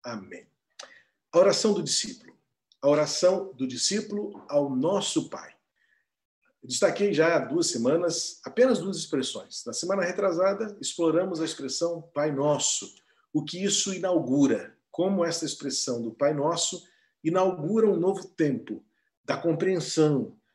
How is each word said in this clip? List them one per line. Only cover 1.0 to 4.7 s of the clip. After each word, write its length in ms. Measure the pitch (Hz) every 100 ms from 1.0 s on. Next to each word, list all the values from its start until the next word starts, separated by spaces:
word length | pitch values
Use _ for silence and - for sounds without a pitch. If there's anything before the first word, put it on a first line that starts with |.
| _ _ _
A 60 | 170
oração 360 | 196 - 220
do 100 | 190
discípulo. 520 | 151 - - - - - _ _ _ _
A 80 | 139
oração 640 | 151 147 - 180 190 -
do 140 | 123 131
discípulo 760 | 120 - 208 208 208 208 - -
ao 260 | 143 139